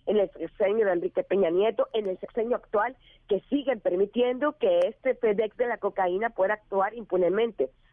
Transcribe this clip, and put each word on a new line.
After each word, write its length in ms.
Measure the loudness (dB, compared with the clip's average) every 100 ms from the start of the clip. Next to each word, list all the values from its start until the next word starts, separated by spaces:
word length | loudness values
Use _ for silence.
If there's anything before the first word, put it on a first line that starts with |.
| -2
en 120 | 0
el 120 | 0
sexenio 560 | -4 -10 -2 0 2 2
de 60 |
Enrique 300 | 0 -2 -4
Peña 260 | -2 0 2
Nieto, 380 | 2 2 0 -2
en 140 | -2 -4
el 120 | -6
sexenio 380 | -8 -4 -2 -4
actual, 380 | -2 -2 -2 -4 -20 -14 -4
que 120 | -4 -2
siguen 300 | -4 -2 -2
permitiendo 760 | -2 0 0 0 -2 0 -2 0
que 200 | 2 2 2
este 280 | -2 -4 0
FedEx 420 | 0 0 -2 -2
de 80 | -4
la 140 | -2
cocaína 500 | -4 -2 -2 0 -2
pueda 240 | 0 -2
actuar 400 | -2 -4 -2 -2
impunemente. 800 | -4 -4 0 2 2 -2 -2 -4 _ _